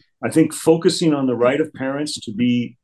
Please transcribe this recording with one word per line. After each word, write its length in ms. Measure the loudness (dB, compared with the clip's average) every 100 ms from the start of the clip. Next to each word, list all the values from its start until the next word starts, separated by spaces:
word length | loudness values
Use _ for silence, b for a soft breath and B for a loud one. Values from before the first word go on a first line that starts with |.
| b _
I 80 | -2
think 220 | 2 2
focusing 640 | 0 2 2 2 2 0
on 120 | 2 0
the 100 | 2
right 240 | 2 2
of 120 | -4
parents 480 | -4 -6 -6 -6 -8
to 120 | -10
be 440 | -2 0 0 -4 -12